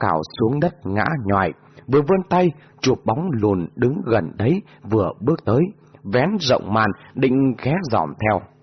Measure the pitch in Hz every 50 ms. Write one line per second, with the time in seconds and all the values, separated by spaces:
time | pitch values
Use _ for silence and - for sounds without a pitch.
0 | 113 98 85 80 82 - - - 110 113 135 147 170 175 - - - 98 98 104
1 | 107 - 165 139 107 98 101 98 92 85 - - - - - - - - 127 147
2 | 147 143 196 190 180 - 175 180 180 175 - - - - _ - - 131 120 -
3 | - 107 110 139 175 190 139 110 101 104 98 92 82 - - - 120 123 147 196
4 | 190 135 110 107 85 78 - - 101 123 175 202 - - - - - 98 107 110
5 | 95 80 - - 98 131 165 165 - - 107 131 175 196 - - _ - - -
6 | - 98 98 123 135 185 220 202 160 127 123 - - 92 104 110 110 104 - -
7 | - - - - 135 135 127 135 135 135 117 - - 123 156 190 190 135 110 98
8 | 80 73 73 - 101 107 104 87 - - _ _